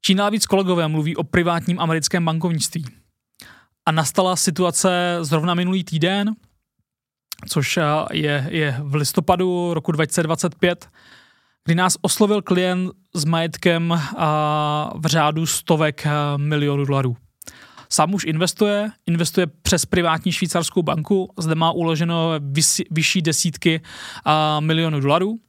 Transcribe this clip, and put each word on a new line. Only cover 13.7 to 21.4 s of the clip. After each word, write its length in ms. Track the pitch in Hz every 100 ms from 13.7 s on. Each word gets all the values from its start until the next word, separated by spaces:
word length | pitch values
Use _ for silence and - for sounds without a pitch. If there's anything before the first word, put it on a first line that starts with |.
| 165 170 170 139 -
a, 760 | 156 151 151 151 151 151 151 -
v 100 | 156
řádu 400 | 160 151 156 165
stovek, 600 | - - 156 156 143 151
a, 320 | 147 147 143
milionů 480 | 147 151 143 139 139
dolarů. 320 | 139 131 120 _ _ - - - - -
Sám 240 | - 156
už 100 | 196
investuje, 640 | 160 156 175 - 208 202 208 - -
investuje 420 | 170 170 - 175 -
přes 240 | - 175 -
privátní 460 | 180 170 160 180
švýcarskou 520 | 165 175 175 165 -
banku, 500 | 156 160 147 196 185
zde 160 | -